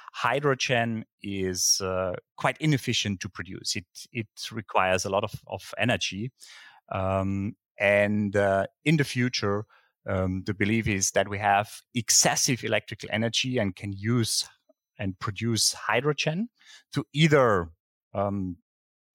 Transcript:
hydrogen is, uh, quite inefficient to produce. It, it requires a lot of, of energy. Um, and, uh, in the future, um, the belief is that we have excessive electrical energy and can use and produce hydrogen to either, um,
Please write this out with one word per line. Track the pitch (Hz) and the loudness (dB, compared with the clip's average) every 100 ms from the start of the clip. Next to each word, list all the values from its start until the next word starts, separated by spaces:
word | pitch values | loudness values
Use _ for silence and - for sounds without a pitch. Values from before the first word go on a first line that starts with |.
| - | -18
hydrogen | - 120 131 147 131 - 120 117 110 - _ | -4 -2 2 2 0 2 0 0 -2 -8 _
is, | 104 98 92 90 - - | -8 -4 -2 0 0 0
uh, | 95 92 92 90 _ - | 0 -2 -2 -4 _ -4
quite | 139 - | -4 0
inefficient | 156 139 - 113 107 95 | 2 2 0 -2 -2 -4
to | 95 | -8
produce. | - - 92 - 101 | -12 -12 -10 -8 -8
It, | 90 - - | -8 -20 -14
it | 120 107 - - | -10 -10 -12 -12
requires | 113 - 107 92 92 101 | -10 -2 2 4 2 2
a | |
lot | 98 | 0
of, | 104 - - | -2 -8 -12
of | - - - | -12 -10 -4
energy. | 113 98 - 95 123 _ - - - - - | 0 0 -2 -6 -8 _ -20 -20 -20 -20 -10
Um, | 95 95 95 95 98 98 - _ - | -4 0 0 0 -2 -4 -8 _ 0
and, | 101 101 104 104 104 101 | 4 4 4 2 0 2
uh, | 101 98 98 _ | 2 2 0 _
in | 147 156 | 0 2
the | |
future, | 139 127 123 - 104 101 107 _ _ _ - | 2 0 -2 0 -2 -2 -6 _ _ _ -4
um, | 95 92 95 92 | -2 0 -2 -4
the | |
belief | 95 101 113 110 | -2 0 0 0
is | 98 98 | -2 0
that | 101 98 | 0 0
we | 101 | 0
have | 104 101 107 - _ | 2 2 2 -8 _
excessive | 123 - - 147 139 - 120 110 | -6 0 2 4 2 0 -2 0
electrical | 110 - 107 - | -2 -2 -14 -6
energy | 107 113 - 131 123 | -2 0 0 -2 0
and | 101 - | -2 -4
can | 101 | -8
use | 98 107 120 110 - - _ _ _ _ - | -6 0 0 2 -2 -4 _ _ _ _ -8
and | 98 92 | -6 -6
produce | - 101 113 107 - | -8 -4 -2 2 0
hydrogen | - - 113 143 147 - 165 233 _ - - _ | 0 0 2 2 0 -2 -2 -4 _ -20 -20 _
to | - - | -6 -4
either, | 147 160 147 123 98 85 - _ _ _ | 2 6 6 6 4 0 -8 _ _ _
um, | 101 101 101 92 87 _ _ _ _ _ | -4 -2 -2 -4 -8 _ _ _ _ _